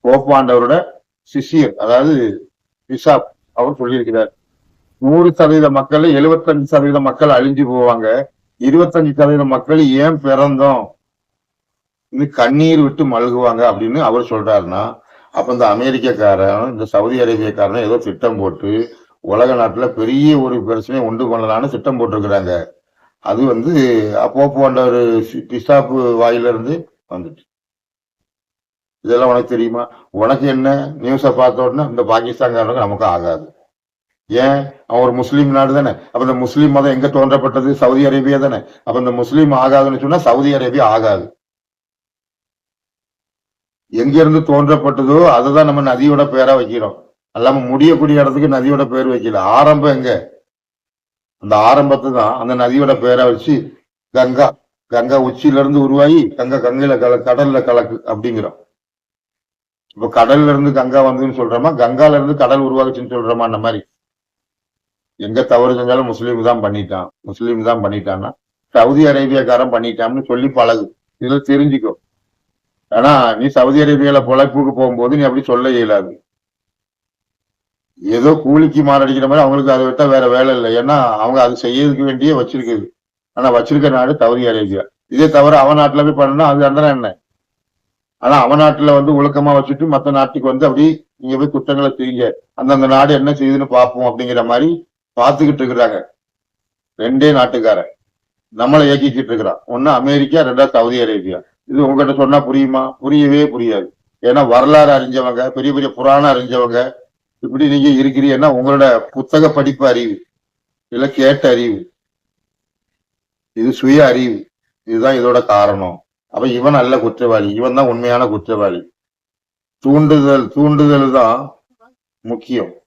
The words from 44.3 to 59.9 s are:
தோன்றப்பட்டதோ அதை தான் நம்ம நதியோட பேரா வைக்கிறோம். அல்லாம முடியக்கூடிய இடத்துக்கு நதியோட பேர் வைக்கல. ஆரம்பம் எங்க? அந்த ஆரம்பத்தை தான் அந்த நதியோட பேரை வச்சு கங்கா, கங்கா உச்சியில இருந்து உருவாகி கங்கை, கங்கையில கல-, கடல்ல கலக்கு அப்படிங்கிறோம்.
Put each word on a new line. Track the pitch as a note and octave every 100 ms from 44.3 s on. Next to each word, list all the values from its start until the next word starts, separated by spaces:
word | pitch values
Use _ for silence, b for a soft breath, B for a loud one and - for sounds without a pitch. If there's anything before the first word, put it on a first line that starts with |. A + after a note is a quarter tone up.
| D#3 D#3
தோன்றப்பட்டதோ | C#3+ C#3+ D3+ C#3 C3+ C3+ D3+ E3+
அதை | A#2+ C3
தான் | D3 D3+
நம்ம | C#3+
நதியோட | C#3 B2 C#3+ C#3+ C#3+
பேரா | C3 B2+ C3+
வைக்கிறோம். | A2 A#2 G#2 - _ _ _ -
அல்லாம | B2+ C#3 B2
முடியக்கூடிய | C3+ D#3 D#3 D3+ D3
இடத்துக்கு | C#3 C3+ C#3+ C3+
நதியோட | C3 C#3 B2+
பேர் | C3 C3
வைக்கல. | B2 A2 G#2 F#2+
ஆரம்பம் | A#2+ C#3+ D3+ D3 C3
எங்க? | B2+ A2 - _ _ _ _ _ _ _ _ _ _ _
அந்த | G#2 G#2+
ஆரம்பத்தை | A2 C#3 C#3+ C3+ C3+
தான் | B2 G#2+ A#2+
அந்த | A#2 B2+
நதியோட | A#2+ C3+ C3+ B2+
பேரை | B2 B2+ B2
வச்சு | A2+ - C3+ - _ _ _ _ B2+
கங்கா, | B2+ B2+ C#3 - _ _ _
கங்கா | A#2+ B2 C3+
உச்சியில | B2+ B2+ D3+ C#3
இருந்து | C#3 C#3+
உருவாகி | C3+ C#3 C#3+ E3 A2+ -
கங்கை, | B2 C3+
கங்கையில | A#2+ C3+ C#3 B2
கல-, | B2 A#2+
கடல்ல | B2 B2 C#3+ C3
கலக்கு | B2 A#2+ A2 A2+ -
அப்படிங்கிறோம். | G#2+ A#2+ A2 G#2 - _ _ _ _ _ _ _ _ _ _ _ _ _